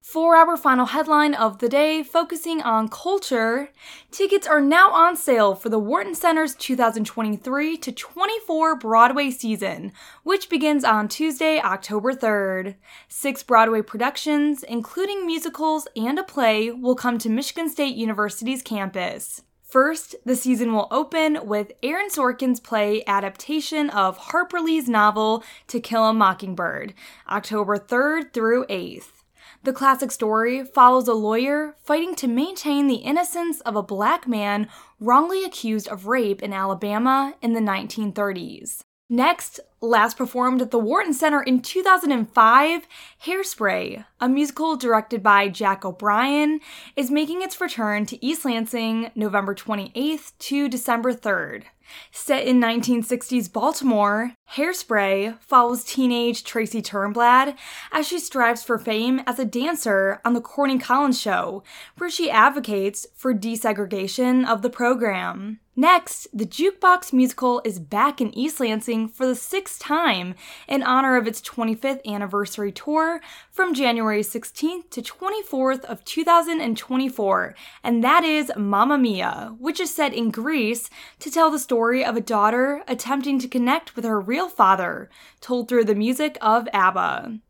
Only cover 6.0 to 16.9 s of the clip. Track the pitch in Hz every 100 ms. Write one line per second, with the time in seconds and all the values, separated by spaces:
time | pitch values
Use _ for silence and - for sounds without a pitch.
6 | 403 320 349 320 311 - - 254 233 226
7 | 214 - 220 208 254 277 302 320 - -
8 | - 349 403 440 440 311 320 285 220 226
9 | 240 262 277 254 226 208 190 165 196 -
10 | - - 320 392 - 311 302 294 247 214
11 | 208 - 311 262 320 311 196 196 - 208
12 | 233 262 226 208 190 190 190 196 _ -
13 | _ - 277 269 - 233 226 220 214 214
14 | 247 285 302 294 294 277 - 233 226 -
15 | 392 403 349 330 339 - 311 311 - 226
16 | 226 302 381 285 233 214 226 240 247